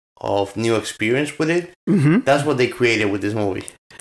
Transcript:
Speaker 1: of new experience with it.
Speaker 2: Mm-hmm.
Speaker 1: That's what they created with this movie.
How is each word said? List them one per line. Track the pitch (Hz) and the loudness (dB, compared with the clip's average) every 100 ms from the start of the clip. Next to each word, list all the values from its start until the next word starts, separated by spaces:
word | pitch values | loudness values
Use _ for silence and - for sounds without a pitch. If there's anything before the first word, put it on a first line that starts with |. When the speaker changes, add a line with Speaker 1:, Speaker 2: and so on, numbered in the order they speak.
| _ - | _ -10
Speaker 1:
of | - 101 98 110 | -2 -2 -2 -2
new | 113 110 | 0 0
experience | - - 110 131 147 - | -2 -4 -2 0 -2 -2
with | 156 | -2
it. | 175 170 - - | -2 -4 -6 0
Speaker 2:
Mm-hmm. | 190 147 202 | 2 4 4
Speaker 1:
That's | 135 143 147 | 2 2 2
what | 123 | 0
they | 123 | 0
created | - 120 110 107 | 2 0 2 0
with | 101 | -2
this | 101 | -2
movie. | 110 101 92 - - _ - | -2 -2 -4 -10 -18 _ -20